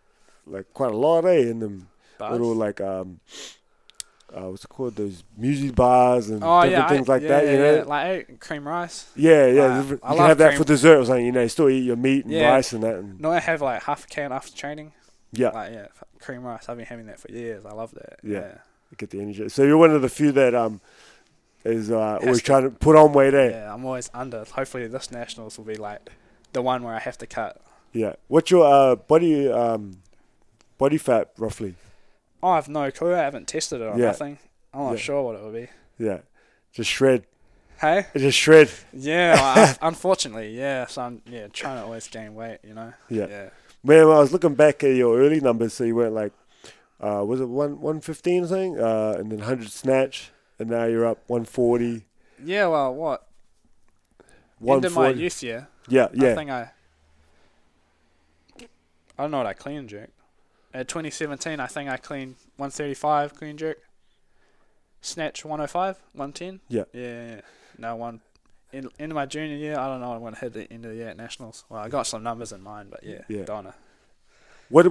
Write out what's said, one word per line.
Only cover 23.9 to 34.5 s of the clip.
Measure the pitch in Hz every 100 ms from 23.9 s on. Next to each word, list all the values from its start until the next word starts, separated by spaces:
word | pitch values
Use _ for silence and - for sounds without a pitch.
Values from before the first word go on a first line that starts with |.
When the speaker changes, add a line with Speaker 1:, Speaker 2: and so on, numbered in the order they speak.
| 127 120
Speaker 2:
under. | 123 131 117
Hopefully | 110 - 135 127 117
this | 127 -
nationals | 120 117 - 110 -
will | 107
be, | 107
like, | 104 104 - - _ _ _
the | 127
one | 127 127
where | 120
I | 113
have | - -
to | 113
cut. | - 110 - _ _ _
Speaker 1:
Yeah. | 113 107 - _
What's | 147 -
your, | 180 151
uh, | 139 135 123
body, | - 156 170 147 139
um, | 113 117 113 101 92 _ _ _ _ _ _ _ _
body | 139 151
fat | - 113 - -
roughly? | 110 - 104 87 - _ _ _ _ _
Speaker 2:
Oh, | 180
I | 170
have | 139
no | 151 139
clue. | - 170
I | 175
haven't | 143 135 -
tested | 160 - 135
it |
or | 110 107
Speaker 1:
Yeah. | 117
Speaker 2:
nothing. | 98 143 143 _